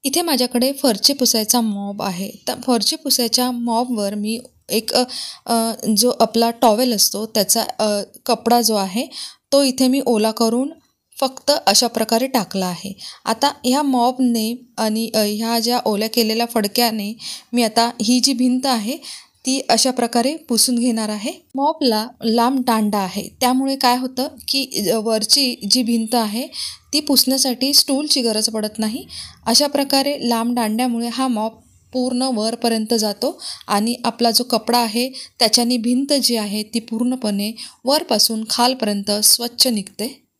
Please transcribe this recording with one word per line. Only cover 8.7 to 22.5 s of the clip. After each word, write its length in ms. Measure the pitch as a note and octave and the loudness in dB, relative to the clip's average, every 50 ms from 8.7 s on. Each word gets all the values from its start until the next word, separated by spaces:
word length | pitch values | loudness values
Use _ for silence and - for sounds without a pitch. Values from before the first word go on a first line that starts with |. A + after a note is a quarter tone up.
| A3 | 2
आहे, 300 | G#3 F#3+ F#3+ F#3 A3 C#4 - - - - - - _ _ _ | 0 0 -2 -2 -4 -4 -6 -8 -14 -16 -16 -16 _ _ _
तो 120 | - C#4 C#4+ | 4 4 4
इथे 240 | C4 B3+ C4 C4 | 4 2 2 2
मी 140 | B3+ B3+ C#4 C4+ | 4 4 2 2
ओला 260 | - A#3+ G#3+ G#3+ A3 | 2 2 2 2 0
करून 420 | A3 - A#3+ A3+ A3+ A#3+ C4 D4 E4 - _ _ _ _ _ _ _ - | 2 2 0 2 2 0 -2 -4 -6 -14 _ _ _ _ _ _ _ -2
फक्त 320 | C#4 C4 C4 - _ - D4 - - | -2 -2 -2 -4 _ 0 0 2 2
अशा 220 | - G3+ G#3 B3+ | 2 4 4 2
प्रकारे 400 | A#3 A#3 A3 A3 G#3+ A#3 A3+ B3+ | 2 0 -2 -2 0 2 0 0
टाकला 380 | C4+ C4 A#3+ F#3+ - - G3 F#3 | 2 0 -2 -2 -2 -4 -4 -4
आहे. 320 | F3+ F3+ E3 - G3 G3 - - - - - _ | -4 -6 -8 -10 -12 -14 -12 -16 -18 -18 -10 _
आता 260 | - A3+ A3 - C#4+ C#4+ - - | -4 -2 2 2 0 0 0 -2
ह्या 160 | B3+ B3+ C#4+ | 0 2 2
मॉपने 920 | D4+ C#4 C4 B3 A#3 B3 B3+ C4 C4 B3 A#3 A3+ A3 A3 A#3+ B3 - _ _ | 2 2 2 4 2 2 2 2 0 2 2 2 0 -2 -2 -6 -10 _ _
आणि, 340 | - A3+ A3 G#3+ A3 A3+ A3+ - | -2 -2 0 0 -2 -2 0 0
अ, 60 | A3 | 0
ह्या 400 | G#3+ G#3 G#3 G#3 A3+ A3+ A#3 A#3 | 0 2 0 -2 -2 0 0 0
ज्या 200 | A3 A#3 A#3+ B3 - | 0 0 0 0 0
ओल्या 240 | - G#3+ G3+ G#3+ A3 | 0 0 0 -2 0
केलेल्या 360 | A3 A#3+ A#3 G#3+ A3 A3+ A#3 | 0 2 2 2 2 -2 -2
फडक्याने 680 | A#3 A#3 A#3 G#3+ G#3 G#3 - A#3+ A#3 A3 A3 G3+ G#3 A3+ A3+ - - - - - _ - | 0 0 -2 -2 0 0 0 0 0 0 -2 -6 -6 -8 -10 -12 -14 -14 -14 -12 _ 0
मी 100 | A#3+ A#3+ | 0 0
आता 280 | A3 G#3+ A#3 A#3 A#3+ A#3 - | 2 2 0 0 0 0 -2
ही 180 | A3 G#3 B3 B3+ | 0 2 2 4
जी 140 | A#3+ C#4 C#4 | 4 2 2
भिंत 320 | A#3 B3+ B3+ B3 B3+ B3+ | 2 2 2 2 2 0
आहे, 600 | C4+ B3+ A3+ G3+ G#3+ C#4 F4 - - - - - _ _ _ _ | 0 0 0 -2 -4 -6 -8 -10 -16 -16 -16 -18 _ _ _ _
ती 160 | C4 C4 C4+ - - | -4 -4 -4 0 2
अशा 220 | A#3 A3+ - C4 | 2 2 2 0
प्रकारे 440 | B3+ C4 B3 A#3 - A#3+ A#3 C4 D#4 | 0 0 -2 0 0 0 0 0 -2
पुसून 400 | D#4+ - - A#3+ A3 - - B3 | -4 -6 -4 0 0 2 2 2
घेणार 340 | A#3 A#3 B3+ A#3 A3+ A3 G#3+ | 0 2 0 0 0 -2 -4
आहे. 220 | G#3+ G#3 G3+ C4+ F#4 F4+ _ _ _ | -6 -6 -6 -8 -10 -10 _ _ _
मॉपला 520 | C4+ C#4 D4 D#4+ - D4 B3+ A3 G#3+ A3 B3 - _ - | -2 0 0 0 2 0 2 2 2 -2 -4 -10 _ -4
लांब 360 | A#3 A3 A#3 A3+ B3 | 0 2 2 2 2